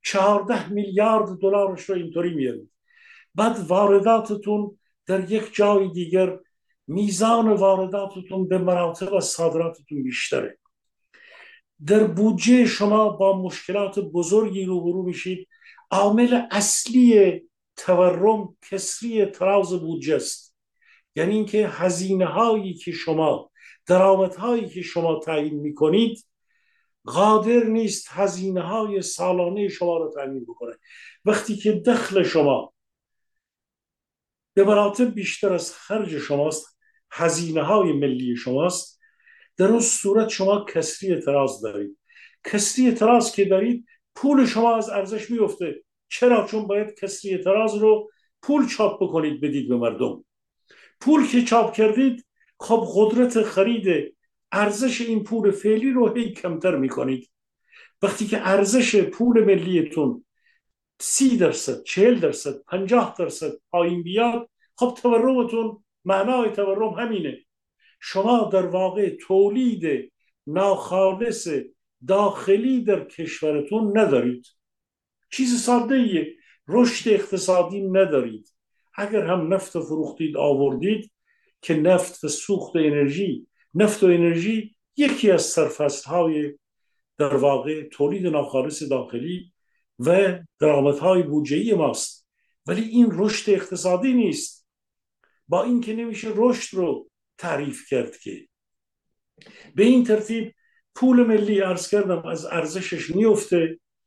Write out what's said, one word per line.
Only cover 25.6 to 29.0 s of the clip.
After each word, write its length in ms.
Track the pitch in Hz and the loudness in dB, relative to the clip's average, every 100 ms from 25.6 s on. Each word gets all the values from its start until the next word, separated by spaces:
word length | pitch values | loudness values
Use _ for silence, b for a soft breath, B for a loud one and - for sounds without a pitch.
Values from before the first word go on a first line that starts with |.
می‌کنید 680 | 147 147 156 190 226 226 _ _ _ _ _ _ _ _ | -8 -2 2 2 0 -2 _ _ _ _ _ _ _ _
قادر 600 | - 160 208 220 214 240 | -8 2 4 4 4 2
نیست 420 | 220 226 214 - - | 2 0 -2 -6 -10
هزینه 500 | 180 196 180 190 180 | -2 -2 -2 -4 -4
های 420 | 165 220 214 202 | -4 -4 -4 -4